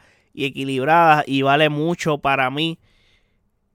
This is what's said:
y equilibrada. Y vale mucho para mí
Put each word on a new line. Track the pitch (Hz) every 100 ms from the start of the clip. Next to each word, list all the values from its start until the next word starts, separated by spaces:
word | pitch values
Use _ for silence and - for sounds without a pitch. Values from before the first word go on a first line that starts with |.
| _ _ _
y | - 135
equilibrada. | 135 135 135 135 170 165 151 -
Y | 135
vale | 135 143 151
mucho | 147 160 175 170 147
para | 139 135 127
mí | 139 165 165 _ _ _ _ _ _ _ _ _